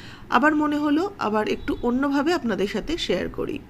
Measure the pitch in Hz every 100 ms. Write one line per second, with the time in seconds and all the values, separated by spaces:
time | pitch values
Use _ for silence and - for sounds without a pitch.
0 | - - - - 294 302 302 294 294 294
1 | 403 - 214 214 214 208 - - 240 247
2 | 277 285 285 349 233 185 202 214 185 339
3 | - 180 82 - - -